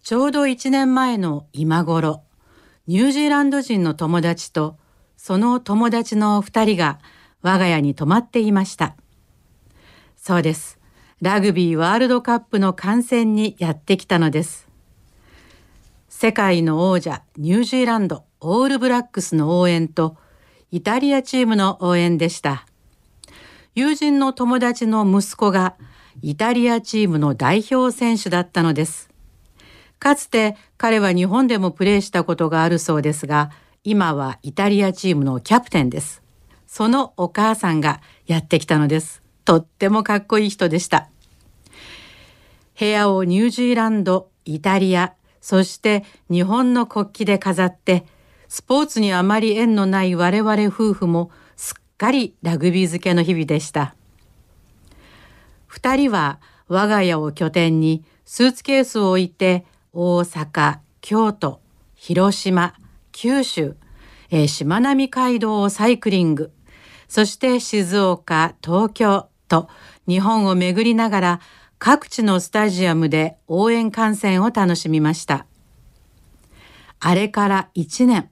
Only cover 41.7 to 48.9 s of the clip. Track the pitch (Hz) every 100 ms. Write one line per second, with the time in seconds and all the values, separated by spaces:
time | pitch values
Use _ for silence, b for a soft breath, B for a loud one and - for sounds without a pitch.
41.7 | B B B B B B B B B B
42.7 | - 208 208 208 190 185 185 240 240 247
43.7 | 233 226 214 185 185 185 _ - 156 190
44.7 | 190 190 180 185 _ _ _ - 190 185
45.7 | - 220 208 202 B _ 175 185 233 247
46.7 | 247 240 214 202 - 202 196 196 175 185
47.7 | - - 180 b b b b b - _
48.7 | 269 294